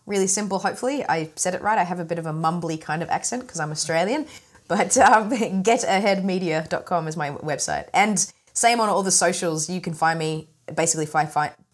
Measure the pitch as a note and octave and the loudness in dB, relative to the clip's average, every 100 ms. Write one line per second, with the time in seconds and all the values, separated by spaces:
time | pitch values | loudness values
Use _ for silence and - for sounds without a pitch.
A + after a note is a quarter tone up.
0 | - G3 F#3+ G#3+ G#3 F#3+ F#3+ - B3 C#4 | -4 0 0 0 -2 -2 -2 -2 -4 -2
1 | - D#3+ D#3 - F#3 F3+ G#3 G#3+ F3 F3+ | -2 -2 -2 -4 -4 -2 0 0 0 -2
2 | E3 E3+ D#3+ D#3 D#3+ F3 E3 D#3 - D#3 | -4 -6 -4 -2 -2 -2 -4 -6 -6 -6
3 | E3 F3 - B3 B3+ E3+ D3+ D#3 - D#3+ | -2 -4 -4 -8 -8 -6 -6 -4 -2 0
4 | F#3 D4 D#4 - _ - - F#3 G3 - | 2 0 -4 -12 _ -16 -4 -2 2 6
5 | G#3+ A3 G#3 A#3+ A3 F#3+ F#3+ B3 B3 F#3+ | 8 6 4 0 0 2 2 2 4 2
6 | G#3 F#3+ F#3+ F#3 F3+ D#3 D#3+ F3 - F3 | 4 2 0 0 0 -2 -2 -4 -2 -2
7 | D#3+ D#3+ D3 C#3+ D3+ C3+ - C#2+ - E3+ | -2 -4 -6 -6 -4 -4 -2 -4 -2 2
8 | G#3 G3 - - _ - A#3 A#3+ G#3+ F#3+ | 2 2 -2 -6 _ 0 2 4 2 2
9 | F#3+ F3+ F3 F3+ F3 D#3 D#3 F#3 F3 D#3+ | 2 4 2 2 -2 -2 -4 -4 -6 0
10 | E3 E3 D#3+ D#3 - _ - D#3 E3 D#3+ | 0 0 -2 -4 -8 _ -8 -2 0 0
11 | D3+ D#3+ D3+ D3+ D3 - _ | 0 0 0 0 -2 -6 _